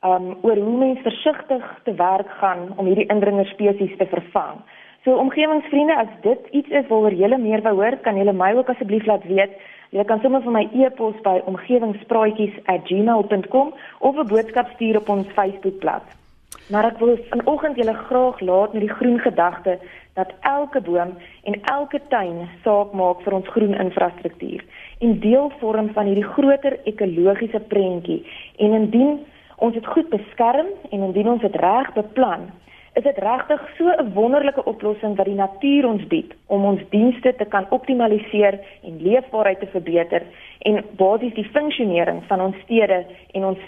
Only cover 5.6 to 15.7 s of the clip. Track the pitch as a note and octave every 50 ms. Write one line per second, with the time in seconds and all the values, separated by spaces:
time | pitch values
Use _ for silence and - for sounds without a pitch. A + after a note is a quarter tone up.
5.6 | D4+ - - C#4+ D4 D4+ D#4+ C#4 A3+ A3 - - - G3+ B3 - - - - C#4+
6.6 | C#4 - - C#4+ B3+ - A3+ A3 G#3+ G#3+ G3 E3+ F#3+ G#3 B3 C4 A#3+ G#3+ A3 A3
7.6 | A3 A3+ G#3 F#3+ G3+ A3+ B3+ C4 - A#3 G#3 G3 G3 G#3 G3 F#3 F#3 F#3+ G#3+ B3
8.6 | B3+ B3+ B3+ - B3 G3 G3+ A3 G#3 A3 G#3+ G3 G3+ E3+ F#3+ F#3+ G3 G3 G3 -
9.6 | - - - - - _ - G3 G#3 G#3 A3+ G#3+ A3 C4+ B3+ C4+ A#3 A#3+ A#3 A3
10.6 | G#3 - - B3 C4+ B3+ B3+ - A3+ G#3+ G#3+ G#3+ - G3+ F#3 F#3 - - F#3+ F#3
11.6 | - - B3+ B3 A3+ A3 G3+ G#3 - - A3+ A3 A3 G#3+ G#3 G#3+ G#3+ G3+ G3+ -
12.6 | - - F#3 F3 D#3+ - F3+ G3 G#3 A3+ A#3 A3 G3+ G#3 G#3+ G3 F#3 - - C4
13.6 | C#4 D4+ D#4 - - - - - - B3+ C#4 D4 D4+ G#3+ G3+ A3 A3 A3 A3 B3+
14.6 | A#3+ B3 - - A#3 A3 A3 G#3+ G#3+ - G#3 G3 F#3+ G3 - - G3+ F#3+ G3 G3
15.6 | - G3